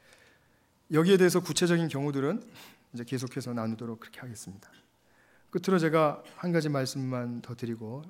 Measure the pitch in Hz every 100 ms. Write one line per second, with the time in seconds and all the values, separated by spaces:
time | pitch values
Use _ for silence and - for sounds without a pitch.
0 | _ - _ _ _ _ _ _ - 151
1 | 170 196 180 180 175 143 175 170 165 139
2 | 143 139 135 220 - - - - _ 120
3 | 117 131 123 135 127 120 113 110 117 110
4 | - - 127 107 - 98 - - _ _
5 | _ _ _ _ _ 185 180 190 160 160
6 | 156 - - - 180 170 151 139 127 139
7 | 131 127 120 120 117 117 117 113 110 127
8 | 165